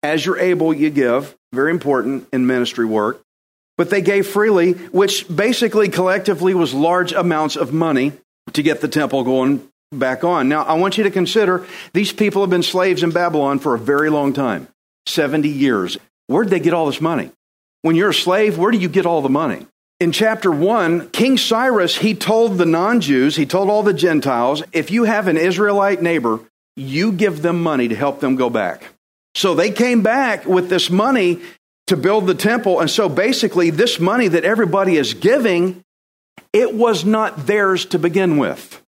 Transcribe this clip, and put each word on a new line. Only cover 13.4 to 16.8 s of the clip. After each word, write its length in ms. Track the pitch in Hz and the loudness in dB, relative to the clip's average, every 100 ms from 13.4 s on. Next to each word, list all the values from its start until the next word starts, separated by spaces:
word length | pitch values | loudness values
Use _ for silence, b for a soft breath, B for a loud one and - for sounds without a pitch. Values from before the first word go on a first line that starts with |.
| 139 139 | 0 -2
for 140 | 143 | -2
a 40 | 117 | -4
very 320 | 107 143 156 | 0 0 2
long 220 | 151 139 | 0 0
time, 340 | 135 131 90 69 _ _ _ - | -2 -2 -4 -10 _ _ _ -8
seventy 420 | - 143 151 151 | -2 -2 0 -2
years. 480 | 143 139 110 90 - _ _ _ | 0 0 0 -2 -8 _ _ _
Where 160 | 143 | -2
did 80 | 220 | 0
they 80 | 180 | 0
get 160 | 160 | 0
all 120 | 170 | 0